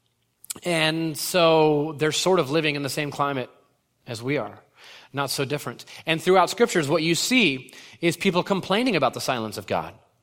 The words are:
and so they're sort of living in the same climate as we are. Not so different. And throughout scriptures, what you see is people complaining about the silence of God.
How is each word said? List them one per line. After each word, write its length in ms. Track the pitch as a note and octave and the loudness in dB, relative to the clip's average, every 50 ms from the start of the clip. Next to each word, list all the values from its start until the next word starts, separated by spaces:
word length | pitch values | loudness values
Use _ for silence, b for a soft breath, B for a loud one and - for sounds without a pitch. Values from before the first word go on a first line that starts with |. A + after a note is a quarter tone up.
| _ _ _ _ _ _ _ _ - _ - - - | _ _ _ _ _ _ _ _ -16 _ -14 -8 -4
and 540 | F3+ E3+ D#3+ D#3 D#3 D#3 E3 E3 D#3+ D3+ | -4 -2 0 0 0 0 -2 -4 -4 -4
so 800 | - - - - F3+ E3+ E3 D#3+ D#3+ D#3 D#3 D3+ D3 D3 D#3 D#3 | -6 -8 -2 2 4 4 6 6 6 6 4 4 2 0 -2 -2
they're 160 | C3 D3+ D#3 D3 | -2 -2 0 0
sort 260 | - - F3+ F#3+ F3 | 0 2 2 2 2
of 100 | D3 B2 | 2 0
living 280 | C#3+ E3 D3+ D3+ C#3+ | 0 0 0 0 -2
in 60 | C#3+ C#3+ | -2 -6
the 60 | C3 | -6
same 220 | - D#3 D3+ C#3+ | -4 -4 -6 -6
climate 380 | C#3 - C#3+ C#3+ C#3 C3 A#2+ - _ _ _ _ _ _ _ _ _ _ _ | -4 -4 -2 -2 -2 -4 -6 -8 _ _ _ _ _ _ _ _ _ _ _
as 160 | - A#2+ G#2 A#2 | -14 -12 -8 -6
we 140 | C3 D3 | -4 -4
are. 200 | C3+ G#2+ G#2 G2 G2+ _ _ B B B B B B B B | -4 -4 -8 -12 -18 _ _ B B B B B B B B
Not 180 | - C#3 C#3 C3+ | -6 -6 -4 -4
so 140 | - - C#3 | -4 -4 -4
different. 400 | A#2+ C#3+ C#3+ - C3 A#2 - - B B B B | -4 -4 -6 -6 -10 -12 -12 -18 B B B B
And 160 | E3 D#3+ D#3 | -2 -2 0
throughout 280 | - F3+ F#3 F#3+ F3 - | 2 4 6 6 6 4
scriptures, 380 | - - A#3+ - - F3+ D3+ | 2 0 0 2 2 0 2
what 160 | C3+ D#3 E3+ D#3 | 2 0 0 2
you 100 | E3 E3+ | 0 0
see 600 | - - - B3 B3+ A3 D#3 C3+ B2+ - B B B B B B B | 0 0 2 4 4 4 4 0 -2 -10 B B B B B B B
is 160 | E3 E3+ D#3+ | -2 -2 -2
people 260 | - - G3 E3+ F3+ | 2 -2 0 0 0
complaining 540 | D#3+ - G3 F#3 D3 - F#3 G#3+ B3+ C4 G3+ | 0 0 -2 -2 0 -2 -2 0 0 0 2
about 180 | D#3 C3+ A#2+ - | 2 0 0 -2
the 80 | B2 | -2
silence 360 | - - C3 A#2+ A2 G#2+ G2+ | -4 -4 -4 -4 -4 -6 -8
of 100 | A2 G2 | -10 -6
God. 260 | - G#2 F2 D#2+ D#2+ E2 - _ _ _ _ | -4 -4 -4 -4 -6 -16 -20 _ _ _ _